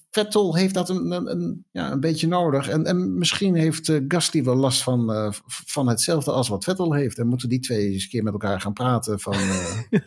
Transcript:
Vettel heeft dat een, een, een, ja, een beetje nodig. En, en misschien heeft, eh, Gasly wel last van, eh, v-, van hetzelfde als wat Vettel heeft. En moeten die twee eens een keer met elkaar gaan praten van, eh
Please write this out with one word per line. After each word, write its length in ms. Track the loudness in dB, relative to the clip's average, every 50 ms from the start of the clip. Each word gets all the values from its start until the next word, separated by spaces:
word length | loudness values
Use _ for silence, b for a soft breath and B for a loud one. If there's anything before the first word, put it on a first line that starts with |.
| -8 _
Vettel 440 | -2 -2 0 2 2 2 2 4 2
heeft 180 | 2 2 2 2
dat 160 | 0 -2 0
een, 220 | -2 -2 -2 -2
een, 200 | -2 -4 -4 -4
een, 340 | -4 -4 -4 -4 -6 -8 -12 _
ja, 200 | -8 -6 -4 -2
een 80 | -2 0
beetje 280 | 0 0 0 0 0
nodig. 420 | 2 2 2 2 2 2 0 0 0
En, 160 | 0 0 2
en 320 | 2 0 0 0 0 0
misschien 380 | 0 0 0 0 2 2 2 4
heeft, 340 | 4 2 2 0 0 0 0
eh, 120 | 0 0 2
Gasly 360 | 0 0 0 0 0 0 2 2
wel 120 | 4 4
last 280 | 4 4 2 2 0 0
van, 300 | 0 2 2 2 2 0
eh, 180 | 0 -2 -2
v-, 80 | -4 -6 -10 -12 -12 -10 -8
van 220 | -6 -2 0 2
hetzelfde 440 | 2 2 2 2 0 0 0 0 0
als 160 | 0 0 0
wat 160 | 0 -2 -2 -2
Vettel 300 | -2 -2 0 0 0 2
heeft. 240 | 2 0 -2 -2
En 100 | -2 0
moeten 220 | 0 0 0 0 -2
die 100 | -2 -2
twee 320 | 0 -2 0 0 0 0
eens 120 | 0 -2 -4
een 60 | -4
keer 140 | -4 -2 -2
met 100 | -2 -2
elkaar 280 | -2 -2 -2 -2 -2
gaan 120 | -4 -6 -4
praten 460 | -2 0 2 2 2 0 -2 -4 -4
van, 140 | -2 -2 -2
eh 640 | 0 0 0 -2 -2 -4 -4 -6 -8 -2 0 0 0 2